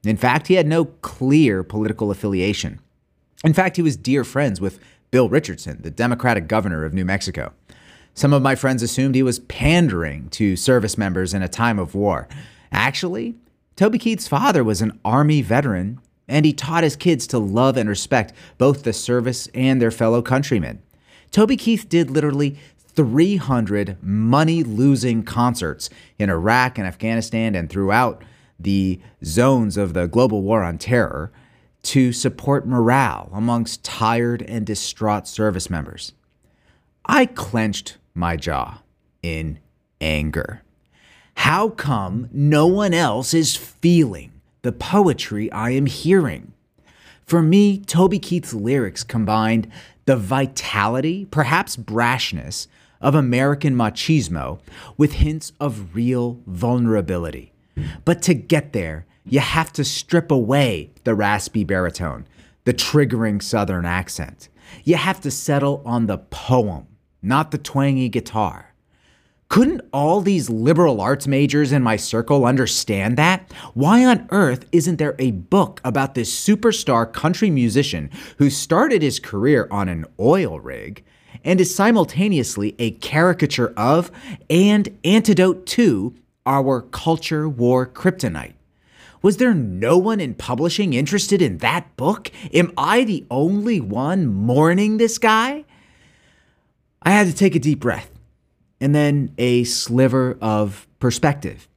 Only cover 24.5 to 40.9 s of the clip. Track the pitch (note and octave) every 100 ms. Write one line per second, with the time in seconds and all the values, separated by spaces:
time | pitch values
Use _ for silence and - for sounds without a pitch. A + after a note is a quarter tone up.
24.5 | E3+ C3+ G#2+ C3+ C3+ A#2+ A2+ - A#2+ A#2+
25.5 | A#2+ E2 D2 - - - _ G2+ E2+ F#2+
26.5 | B2 B2+ B2 F#2+ F2+ A2 A2+ - A2+ A2+
27.5 | F#2+ E2 F2+ G2 A2 B2 - - _ _
28.5 | _ F2+ G2 F#2+ F2+ - _ D2+ E2 B2+
29.5 | C3+ G#2+ G2 G2 E2 F2 G#2+ B2 G#2+ F#2+
30.5 | A2 F2 E2 - A#2+ G2+ C#2+ E2 _ _
31.5 | _ _ _ - C#3 B2+ A#2+ C3 - -
32.5 | C#3 F#3+ B2+ A2+ C3 B2 B1 - G2 A#2
33.5 | A#2+ A2+ - - - A2 A#2 A#2+ A#2+ -
34.5 | A#2 G#2+ G#2 - - A2 G#2 - - G#2+
35.5 | F#2 - E2 D2 - - _ _ _ _
36.5 | _ _ _ _ _ - D4 B3 B3 -
37.5 | A#2 A2 G2 - - _ E2+ E2+ E2 -
38.5 | C#2+ A#1 - _ _ _ _ E2+ D#2+ D#2+
39.5 | D2 _ _ _ _ D#2 D#2 D#2 D#2 -
40.5 | A#2 _ _ _